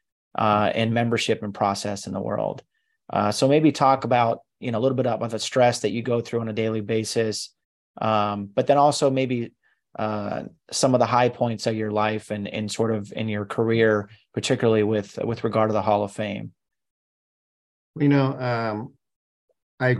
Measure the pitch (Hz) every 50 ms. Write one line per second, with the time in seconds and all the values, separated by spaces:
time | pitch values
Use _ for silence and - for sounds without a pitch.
0 | _ _ _ _ _ _ _ - 113 107 104 107 107 - - - 113 110 117 117
1 | 120 117 117 110 - - 110 107 - 104 101 - 107 101 98 - - 101 101 98
2 | - - - 98 - 113 107 - 53 50 - - _ _ _ _ _ _ _ _
3 | _ _ - - 104 104 104 - - 135 143 156 156 156 - - 143 131 135 127
4 | - 120 127 120 120 113 117 - _ _ _ _ - 127 113 107 117 135 135 123
5 | 127 123 113 110 113 113 113 107 - - - 131 123 120 120 - - 107 101 120
6 | 113 123 120 120 113 - - 117 113 110 107 110 110 110 110 110 104 101 113 110
7 | 110 - - 117 113 107 104 - - - _ _ _ _ _ _ _ _ _ -
8 | - 110 110 107 104 104 104 104 101 98 - - 123 - 139 143 143 147 139 -
9 | 151 139 131 131 131 123 127 120 117 - _ _ _ _ _ _ _ _ _ -
10 | 107 107 107 104 101 101 - - - - - _ _ - - - - 131 127 123
11 | 120 110 123 120 123 123 120 - 123 117 113 104 - 120 113 110 110 107 104 107
12 | 107 107 107 107 - - 107 104 101 - - 110 107 104 - - 110 110 113 107
13 | 101 101 - - 113 110 104 104 101 101 - - 113 113 113 113 113 110 107 104
14 | 98 - - _ _ _ _ - - - 131 - - 117 110 110 104 104 110 107
15 | 98 - - - - 110 117 - - 117 104 110 110 110 107 104 95 110 104 104
16 | 104 101 - - 107 104 101 107 110 110 _ _ _ _ _ _ _ _ _ _
17 | _ _ _ _ _ _ _ _ _ _ _ _ _ _ _ _ _ _ _ 156
18 | 143 143 143 139 135 131 135 127 127 123 120 117 117 113 107 104 120 135 _ _
19 | _ _ _ _ _ _ _ _ _ _ _ _ _ _ _ _ 127 127 127